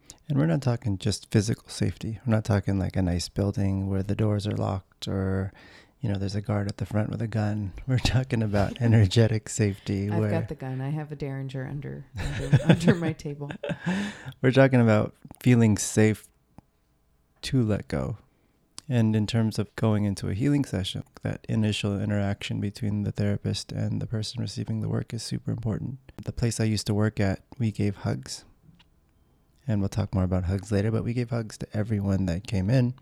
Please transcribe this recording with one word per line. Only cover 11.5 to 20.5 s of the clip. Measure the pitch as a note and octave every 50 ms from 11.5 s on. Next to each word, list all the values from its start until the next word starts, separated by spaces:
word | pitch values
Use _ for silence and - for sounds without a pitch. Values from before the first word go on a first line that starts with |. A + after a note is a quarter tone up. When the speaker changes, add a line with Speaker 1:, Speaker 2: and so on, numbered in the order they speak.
| C3 C3+ C3
Speaker 2:
under, | - C#3 D3 C3 C3 C#3 C#3+ C#3 - - G2+
under, | - C#3+ C#3+ - C#3 C#3 C#3+ C3+ -
<laughs> | -
under | - F3 E3+ F3+ G#3
my | E3+ E3 D#3+ D#3
table. | - - D3+ C#3+ D3 C#3+ C#3+ D#3 - - - E3 - - F3 F#3
Speaker 1:
<laughs> | G3 G3+ G3+ - - - - - - -
We're | C3 A2+
talking | C3 C3+ C3+ C3 B2 A#2
about | A2+ G#2+ G#2+ A2+ - - _ - - - -
feeling | - B2+ B2 A#2 A#2 A2 G#2 -
safe | - - - A2 G#2+ A2 G#2+ - - - _ _ _ _ _ - - _ _ _ _ _ _ _ _ _ _ _ _ _ _ _ -
to | - - C3 A#2
let | G#2+ G2+ - - -
go. | - C#2+ C2 - A2+ - - _ _ _ _ _ _ _ _ _ _ - - -
And | B2+ A#2+ A2+ A2 G#2+
in | A2 G#2+
terms | G2 - A#2 A2+ A2 - -
of | G2+ - _
going | - - A2+ G#2+ G#2 G#2
into | G2+ G2 - - F#2
a | F#2+
healing | F#2+ C3+ C#3+